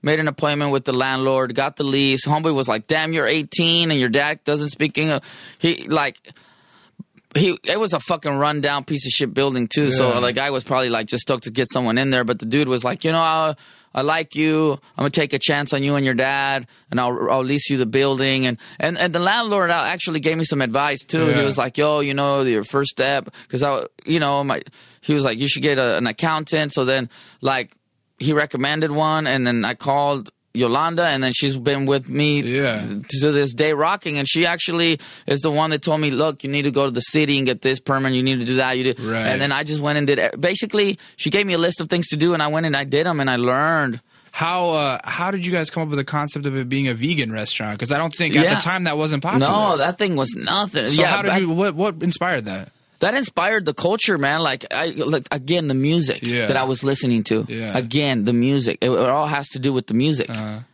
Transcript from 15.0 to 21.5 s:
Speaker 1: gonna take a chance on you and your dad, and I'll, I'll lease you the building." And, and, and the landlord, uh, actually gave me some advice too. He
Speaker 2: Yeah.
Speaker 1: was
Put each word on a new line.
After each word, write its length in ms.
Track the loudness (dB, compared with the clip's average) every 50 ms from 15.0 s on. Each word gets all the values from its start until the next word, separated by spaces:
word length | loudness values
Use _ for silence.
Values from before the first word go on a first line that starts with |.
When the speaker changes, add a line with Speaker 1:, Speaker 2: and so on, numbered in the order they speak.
| -2
Speaker 1:
gonna 80 | 0
take 220 | 2 0 0 0 0
a 60 | -2
chance 340 | 0 2 0 0 0 -2 -2
on 100 | 0 0
you 120 | 2 0
and 100 | 2 2
your 100 | 2 2
dad, 520 | 2 2 0 2 0 0 0 -2 -2 -4 -8 _ -20 _ _
and 100 | -2 -2
I'll, 300 | 0 0 0 -2 0 0
I'll 140 | 2 0 2
lease 260 | 0 0 0 0 0
you 80 | 0 0
the 80 | 0
building." 580 | 2 2 2 2 2 2 2 2 2 2 2 2
And, 140 | 0 -2 -4 -8 -20 -8 -4
and, 200 | -2 -2 0 0
and 160 | -2 0 0
the 40 | 2
landlord, 500 | 2 2 2 0 0 0 0 0 2 2
uh, 140 | 2 2 2
actually 340 | -2 -2 -2 -4 -4 -4 0
gave 160 | 0 0 0
me 80 | 0 0
some 160 | 0 0 0
advice 440 | 0 0 0 0 0 0 -2 -4 -6
too. 220 | -4 -2 0 2
He 40 | 2 2
Speaker 2:
Yeah. 80 | 2 2
Speaker 1:
was 120 | 0